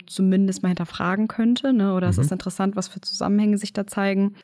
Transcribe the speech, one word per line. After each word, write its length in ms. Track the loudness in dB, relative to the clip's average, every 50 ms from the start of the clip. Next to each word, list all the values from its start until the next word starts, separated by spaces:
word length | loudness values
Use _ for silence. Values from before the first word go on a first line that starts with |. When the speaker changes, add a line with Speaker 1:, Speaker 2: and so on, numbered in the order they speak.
| -4 -8
Speaker 1:
zumindest 560 | -4 0 2 4 4 4 2 2 0 0 -2
mal 60 | -2
hinterfragen 580 | -2 -2 -4 -6 -6 -4 -2 -2 0 0 -2 -2
könnte, 440 | -2 0 2 2 2 2 2 2 2
ne? 220 | 2 2 2 2
Oder 140 | 2 2 2
es 80 | 2
Speaker 2:
Mhm. 80 | 2 2
Speaker 1:
ist 80 | 0 -2
interessant, 420 | -4 -6 -6 -4 -2 -2 -2 -2
was 140 | -4 -6 -8
für 120 | -10 -12
Zusammenhänge 560 | -10 -8 -6 -4 -2 0 2 2 4 2 2
sich 160 | 0 -2 -4 -6
da 140 | -6 -6
zeigen. 480 | -4 -4 -2 -2 0 2 2 0 0 -2 -6